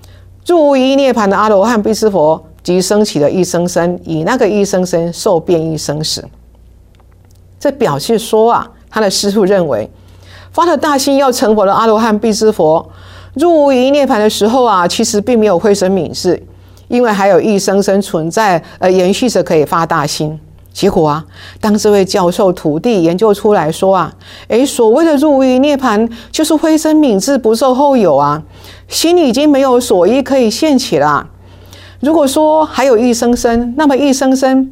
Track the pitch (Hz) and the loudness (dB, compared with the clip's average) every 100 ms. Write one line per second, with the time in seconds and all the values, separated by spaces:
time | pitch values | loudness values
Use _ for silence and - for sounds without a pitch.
0 | - - - - - 349 294 277 254 277 | -20 -20 -20 -14 -2 2 4 2 2 2
1 | 269 240 202 190 220 202 214 240 208 214 | 0 0 0 0 2 2 2 0 -2 -2
2 | 220 196 151 165 - - - 180 180 208 | 0 0 0 0 -6 -14 -4 -2 0 0
3 | 208 151 147 185 180 175 175 180 170 180 | 0 0 0 0 -2 -2 -2 -2 -2 -4
4 | - 160 165 262 220 208 202 190 180 175 | -6 -6 -2 0 0 0 -2 -2 -2 -2
5 | 170 165 226 175 160 170 160 156 - 151 | -4 -4 -2 -2 0 -2 -2 -6 -6 -6
6 | 156 - - - - - - - _ _ | -6 -8 -12 -20 -20 -20 -20 -20 _ _
7 | _ _ _ - - - 294 277 196 156 | _ _ _ -20 -20 -6 -4 -2 -2 -2
8 | - 226 226 220 220 208 - - - - | -2 -4 0 2 2 2 -4 -16 -10 -4
9 | 208 190 202 202 185 202 165 117 107 - | -2 -2 -2 0 2 2 0 -4 -6 -12
10 | - - - - - - 339 330 320 285 | -20 -20 -20 -20 -10 -2 0 0 0 -2
11 | 269 269 277 247 214 214 196 190 226 214 | 0 0 0 0 0 2 2 2 2 2
12 | 233 214 226 208 220 214 156 160 - - | 0 -2 -2 0 0 0 2 0 -2 -18
13 | - - - - 339 320 285 262 254 294 | -20 -20 -14 -2 2 4 2 2 2 0
14 | 262 233 214 - 208 254 247 190 175 - | 0 0 0 0 0 0 2 2 0 -2
15 | 220 208 202 240 214 175 214 202 185 196 | -2 -2 0 0 2 0 0 0 0 -2
16 | 143 - 180 160 - - - - - 240 | -4 -6 -4 -4 -6 -20 -20 -20 -6 -2
17 | 240 202 202 180 208 196 196 196 202 196 | 0 0 2 2 2 0 0 -2 0 0
18 | 196 175 156 190 214 170 - - 185 185 | -2 -4 -4 -2 0 -2 -4 -4 0 2
19 | 180 202 247 196 156 165 143 175 165 165 | 0 0 -2 -2 0 0 0 0 0 -2
20 | 143 - 151 156 - - - - 196 190 | -2 -4 -6 -8 -16 -20 -20 -4 -2 0
21 | 156 156 156 - - - 220 208 214 202 | 0 -2 -8 -20 -20 -8 -2 0 2 2
22 | 185 214 175 180 196 180 160 147 240 214 | 0 0 -2 0 0 0 -4 -4 -2 0
23 | 165 180 220 202 220 208 156 160 190 190 | 0 0 0 2 0 0 0 -2 0 0
24 | 160 - - - - 220 269 - 220 247 | -2 -8 -20 -18 -4 0 0 0 2 4
25 | 330 285 302 269 262 254 285 285 262 208 | 2 2 2 2 2 2 2 0 0 0
26 | 226 233 - - 302 311 320 311 311 311 | -2 -6 -12 -4 -2 0 0 0 2 2
27 | 294 202 285 277 220 226 269 247 285 262 | 2 0 0 0 0 0 0 2 2 2
28 | 180 135 143 151 151 - - - - - | 2 2 0 -2 -8 -20 -20 -20 -12 -4
29 | 311 349 294 226 302 277 269 247 247 196 | 0 2 2 2 2 2 2 0 2 2
30 | 175 254 262 269 233 214 311 262 - 156 | 2 2 0 0 0 0 0 0 0 -2
31 | 147 143 - - - - - - - - | 0 -2 -4 -16 -20 -20 -20 -20 -20 -6
32 | 262 330 277 285 311 311 311 - 269 226 | -2 2 2 2 2 2 -2 -2 0 2
33 | 247 233 240 240 240 233 240 247 302 262 | 2 0 0 0 0 -2 -4 -2 0 2
34 | 285 269 269 262 269 262 262 | 0 0 0 0 2 0 -2